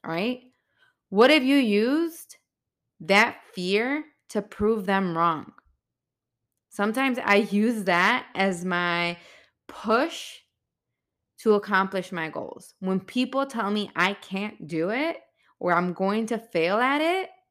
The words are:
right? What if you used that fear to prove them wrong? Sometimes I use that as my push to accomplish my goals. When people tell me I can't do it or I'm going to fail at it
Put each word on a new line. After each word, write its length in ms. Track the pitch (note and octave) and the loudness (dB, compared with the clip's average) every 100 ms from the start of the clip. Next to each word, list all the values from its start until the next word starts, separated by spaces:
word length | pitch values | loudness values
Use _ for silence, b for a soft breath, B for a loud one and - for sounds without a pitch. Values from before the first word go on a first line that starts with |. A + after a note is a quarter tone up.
| - | -6
right? 360 | E3 A3 B3 _ _ _ _ _ _ _ | -4 -4 -6 _ _ _ _ _ _ _
What 220 | F#3+ B3 | 4 6
if 120 | D#4 | 6
you 140 | C4 C#4+ | 6 4
used 800 | A#3+ G3+ A#3 D4 E4+ E4 - - _ _ _ _ _ _ | 4 2 2 0 -2 -6 -20 -20 _ _ _ _ _ _
that 360 | D#3+ G3 A3+ - - | 2 4 4 -2 -14
fear 500 | - F3+ G3+ B3 D4 D4+ _ _ | -6 -2 0 0 -4 -6 _ _
to 120 | G#3+ | -6
prove 440 | G#3 - G#3 A3 F#3+ | -6 -2 0 0 0
them 320 | G3 F#3+ E3 | 0 0 2
wrong? 340 | E3+ D#3 - - _ _ _ _ _ _ _ _ _ _ _ | 2 0 -6 -20 _ _ _ _ _ _ _ _ _ _ _
Sometimes 500 | - G3+ A3 C4+ B3 | -4 -2 0 -2 -2
I 120 | - G3+ | 2 2
use 480 | G3+ G3+ A3 A3+ | 4 2 0 0
that 420 | F#3+ F3 F#3+ B3 - - | 0 2 4 2 -4 -2
as 300 | G3 F3 F3+ | 0 0 -2
my 520 | F3 F3 E3+ F3 F3 B B B _ - | -2 0 0 -2 -6 B B B _ -20
push 720 | - G#3 A3+ E4 - - - _ _ _ _ _ _ _ _ _ _ | -12 0 0 0 -4 -14 -18 _ _ _ _ _ _ _ _ _ _
to 140 | A3 | 2
accomplish 580 | G#3 G3+ F#3+ F#3+ F#3+ F3+ | 2 2 0 0 -4 -6
my 180 | F3 D#3+ | -8 -6
goals. 440 | - - - - _ | -8 -10 -14 -20 _
When 200 | F#3 F#3+ | -2 -2
people 460 | F#3+ B3 B3+ C4+ C4+ | -2 -4 -2 -2 -4
tell 240 | A#3 G3 | -4 -2
me 220 | G#3+ G3+ - | -2 -4 0
I 180 | F3+ | 0
can't 540 | G3+ - F#3+ G#3 - D#3 | -2 -8 -6 -6 -10 -8
do 220 | D#3+ F3 | -4 -2
it 280 | A#3+ D#4+ E4 _ _ _ _ | -2 -4 -6 _ _ _ _
or 140 | F3+ | 0
I'm 200 | F3 F3+ | 0 0
going 320 | E3+ F#3+ G#3 A3 | -2 -2 -2 -4
to 100 | A3+ | -6
fail 400 | A3 E3+ E3 G#3 | -4 -2 0 2
at 240 | B3+ C#4+ | 0 0
it 280 | D#4+ F#4 F#4 - _ | 0 -2 -6 -14 _